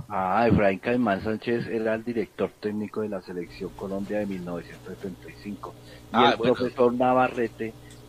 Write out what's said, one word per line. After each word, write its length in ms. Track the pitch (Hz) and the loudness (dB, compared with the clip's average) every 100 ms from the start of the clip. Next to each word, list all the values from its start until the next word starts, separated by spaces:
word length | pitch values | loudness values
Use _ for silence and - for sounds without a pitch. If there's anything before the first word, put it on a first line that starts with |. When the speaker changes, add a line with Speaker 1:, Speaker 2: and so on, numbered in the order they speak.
| - | -4
Speaker 1:
Ah, 380 | 101 95 101 117 | -2 0 4 4
Efraín 320 | 110 101 95 | 6 4 2
Caimán 440 | 120 123 113 95 | 0 2 2 0
Sánchez 440 | 104 110 - 117 92 | -2 -4 -2 -2 -2
era 260 | 110 110 | -2 -2
el 100 | 113 | -2
director 460 | 113 117 95 - 95 - | -2 -4 -4 -2 -4 -4
técnico 420 | 107 104 104 - | -6 -4 -4 -4
de 80 | 107 | -4
la 120 | 98 | -6
Selección 480 | - 90 85 - 90 - | -8 -8 -10 -8 -10 -8
Colombia 420 | 101 98 98 104 | -6 -6 -4 -2
de 80 | 104 | -2
mil 180 | 95 | -6
novecientos 520 | 87 85 82 82 95 90 | -6 -8 -10 -14 -14 -10
setenta 340 | 98 87 85 | -10 -12 -16
y 60 | - | -14
cinco. 320 | 104 101 - - - - - | -12 -10 -12 -16 -20 -20 0
Y 40 | 110 | 4
Speaker 2:
Ah, 160 | 135 | 6
Speaker 1:
el 60 | 110 | 6
Speaker 2:
bueno. 180 | 117 120 | 2 2
Speaker 1:
profesor 360 | 123 120 123 | 0 4 4
Navarrete 800 | 123 127 127 127 123 113 - 113 - - - | 4 4 4 2 0 -4 -4 -8 -10 -18 -10